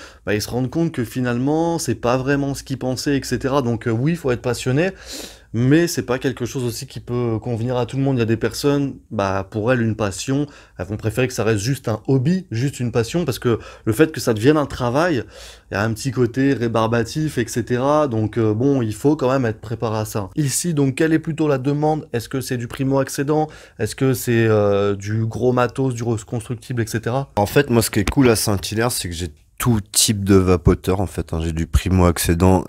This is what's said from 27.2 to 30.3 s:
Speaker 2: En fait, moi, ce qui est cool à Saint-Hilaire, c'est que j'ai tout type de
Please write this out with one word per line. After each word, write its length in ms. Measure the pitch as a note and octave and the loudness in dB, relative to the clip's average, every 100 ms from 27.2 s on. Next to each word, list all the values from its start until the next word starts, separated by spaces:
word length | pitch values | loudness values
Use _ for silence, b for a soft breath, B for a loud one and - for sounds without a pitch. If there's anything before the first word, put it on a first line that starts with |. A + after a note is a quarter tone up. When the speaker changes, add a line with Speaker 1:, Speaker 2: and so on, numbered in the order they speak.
| C3+ - | -2 -2
Speaker 2:
En 100 | G2+ | 2
fait, 240 | C#3+ C#3 | 2 4
moi, 120 | A#2 | 4
ce 80 | - | 2
qui 100 | A2 | 0
est 100 | G2 | 0
cool 180 | - B2+ | 4 4
à 80 | A2 | 4
Saint-Hilaire, 540 | - G2 - G#2+ A#2+ | 2 -2 -2 -2 -2
c'est 180 | - F2+ | -2 -6
que 60 | |
j'ai 180 | E2 F2 - _ - | -6 -8 -10 _ -4
tout 220 | - A2 - | 0 0 0
type 320 | - - G#2 | 0 2 2
de 120 | G2 | 6